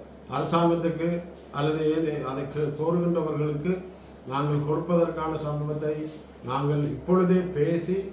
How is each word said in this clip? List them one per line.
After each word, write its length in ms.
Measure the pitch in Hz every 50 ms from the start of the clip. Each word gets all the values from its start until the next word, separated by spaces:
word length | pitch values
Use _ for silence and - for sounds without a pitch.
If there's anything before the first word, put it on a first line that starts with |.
| - - - - - -
அரசாங்கத்துக்கு 880 | 127 139 151 147 160 170 170 170 170 170 165 165 - 160 165 170 175 175 - - - - - -
அல்லது 380 | - 143 147 156 156 156 156 156
ஏன் 340 | 156 160 165 151 147 139 131
அதை 200 | 131 135 139 147
கே-, 300 | 143 - 147 151 143 - -
கோருகின்றவர்களுக்கு 1000 | 160 170 175 175 175 170 170 165 151 156 147 147 151 151 147 147 175 180 185 180 - - - - - - - - - 127
நாங்கள் 400 | 131 139 147 147 147 143 143 151
கொடுப்பதற்கான 680 | 151 156 170 175 175 170 170 165 156 165 156 160 160 147
சம்பவத்தை 520 | 147 147 147 151 151 151 151 151 160 151 151 151 - - - - - - - - -
நாங்கள் 360 | 120 131 139 143 143 151 147
இப்பொழுதே 520 | 147 - - - - - 180 185 180 175 180
பேசி 640 | 185 175 175 - 147 147 165 170 170 - 180 185 196 190 -